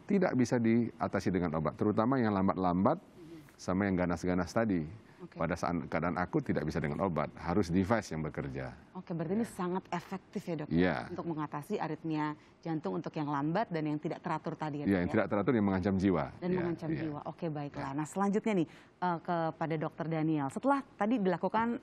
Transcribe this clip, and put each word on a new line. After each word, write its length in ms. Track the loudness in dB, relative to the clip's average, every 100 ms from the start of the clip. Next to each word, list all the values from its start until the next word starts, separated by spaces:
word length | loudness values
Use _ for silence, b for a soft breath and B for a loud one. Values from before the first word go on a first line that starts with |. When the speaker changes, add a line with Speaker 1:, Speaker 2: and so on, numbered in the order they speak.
| 0
Speaker 1:
tidak 240 | 2 4
bisa 240 | 4 2 4
diatasi 720 | 4 4 2 -2 -2 0 2
dengan 320 | 2 2 0
obat, 160 | -2 0
terutama 400 | 2 2 2 2
yang 160 | 2
lambat-lambat 680 | 2 2 2 2 4 2 2
Speaker 2:
Mhm. 600 | -4 -20 -18 -18 -20 -10
Speaker 1:
sama 240 | -2 2
yang 160 | 2 2
ganas-ganas 480 | 2 0 0 0 0
tadi. 400 | 0 2 0 -2 -8 B B
Speaker 2:
Oke. 160 | -18 -4
Speaker 1:
Pada 160 | -2
saat 240 | 0 0 -2 -2
keadaan 320 | -2 -2 -2
akut 240 | 0 -2
tidak 240 | 0 0 0
bisa 160 | -2
dengan 160 | -2 0
obat, 320 | 0 0 -2 -4
harus 320 | 0 0 2
device 400 | 2 4 2 0
yang 160 | -6 -4
bekerja. 480 | -4 -6 -6 -10 -12 -16 -16
Speaker 2:
Oke, 160 | -10
berarti 240 | -6 -4 -2
ini 80 | -4
Speaker 1:
Ya. 80 |
Speaker 2:
sangat 300 | -4 -4 -4 -4
efektif 480 | -8 -6 -12 -8 -10
ya, 140 | -6 -6
Dok, 120 | 0
Speaker 1:
Iya. 220 | 4 4 2 -4
Speaker 2:
untuk 120 | -8 -6
mengatasi 480 | -4 -4 -6 -6 -4
aritmia 560 | -4 -4 -4 -2 -2 -6 B B
jantung 400 | -4 -4 -2 -4
untuk 160 | -4
yang 160 | -4 -2
lambat 400 | 0 0 0 0
dan 160 | -2 -2
yang 160 | -2
tidak 160 | -4 -6
teratur 400 | -4 -4 -4 -6
tadi 240 | -6 -2
ya, 40 | 2
Speaker 1:
Iya, 40 |
Speaker 2:
Dok, 80 | 2
Speaker 1:
yang 80 | 4
Speaker 2:
ya? 80 |
Speaker 1:
tidak 140 | 2 2
teratur 240 | 2 2
yang 120 | 4 4
mengancam 240 | 4 2
jiwa. 320 | 4 4 4 0 -4
Speaker 2:
Dan 80 | -2
Speaker 1:
Iya, 80 | 0
Speaker 2:
mengancam 320 | -2 -4 -4
Speaker 1:
iya. 120 | -4 -4
Speaker 2:
jiwa. 140 | -6 -8
Oke, 160 | -6 -6
baiklah. 360 | -4 -6 -6 -6
Speaker 1:
Ya. 40 | -4
Speaker 2:
Nah, 40 | -4
selanjutnya 440 | 0 2 2 2 2
nih, 100 | 0 B B _
eh, 200 | -2 -2
kepada 540 | -2 0 0 -2 -2 -2
Dokter 280 | -4 -4 -4
Daniel. 380 | 0 2 2 0
Setelah 300 | 0 2 0 0 -2
tadi 180 | 0 2
dilakukan 460 | 2 2 0 0 0 -2